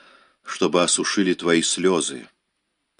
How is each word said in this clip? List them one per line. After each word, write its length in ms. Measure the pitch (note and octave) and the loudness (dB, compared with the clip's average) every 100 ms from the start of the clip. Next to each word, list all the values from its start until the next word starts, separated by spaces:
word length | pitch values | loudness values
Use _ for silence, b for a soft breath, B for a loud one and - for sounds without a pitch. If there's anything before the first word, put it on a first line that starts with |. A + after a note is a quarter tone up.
| b b b b | b b b b
чтобы 380 | - - F2+ F2 | -14 -2 0 2
осушили 500 | E2+ - C#2+ - F#2 | 2 0 -2 0 0
твои 280 | E2+ E2+ E2+ | 0 2 2
слёзы. 680 | D#2 - F#2 F2 C#2+ B1+ G#1+ _ _ _ _ _ _ _ | 2 0 0 0 -2 -8 -16 _ _ _ _ _ _ _